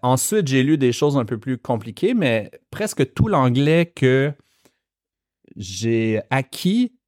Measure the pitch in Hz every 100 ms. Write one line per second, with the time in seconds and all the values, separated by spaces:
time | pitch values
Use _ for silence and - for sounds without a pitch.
0 | 123 131 - 214 143 131 135 156 127 117
1 | 147 139 110 113 131 127 - 117 113 -
2 | 196 247 139 113 98 - _ - 208 -
3 | 135 - 214 165 127 123 143 165 170 -
4 | 131 131 143 143 _ _ _ _ _ _
5 | _ _ _ _ _ - 95 92 113 113
6 | 110 107 - 131 131 - 175 226 247 _